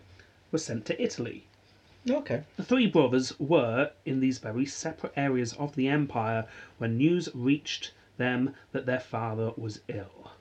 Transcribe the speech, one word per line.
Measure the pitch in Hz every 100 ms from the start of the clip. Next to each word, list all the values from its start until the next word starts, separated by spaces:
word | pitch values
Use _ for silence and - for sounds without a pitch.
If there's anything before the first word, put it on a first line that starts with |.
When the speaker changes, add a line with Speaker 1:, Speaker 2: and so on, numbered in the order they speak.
| - - - _ _
Speaker 1:
was | 156
sent | - 113 -
to | 175
Italy. | 233 - 113 - - _ _ _ _ _ 247
Speaker 2:
Okay. | 277 277 123 151 -
Speaker 1:
The |
three | 190 254 220
brothers | 165 131 127 127 -
were | 139 165 117 117 147 - -
in | 135
these | 131 123
very | 113 110 143
separate | - 160 - - -
areas | 139 127 120
of | - 143 139
the | 131
empire | 151 139 120 110 113 113 - - -
when | 117 113
news | 147 175 160
reached | 131 123 147 - - - - - -
them | 123 123 131 - -
that | 131 123
their | 127
father | - 113 113 110 113 113
was | 113 107 -
ill. | 104 95 - - -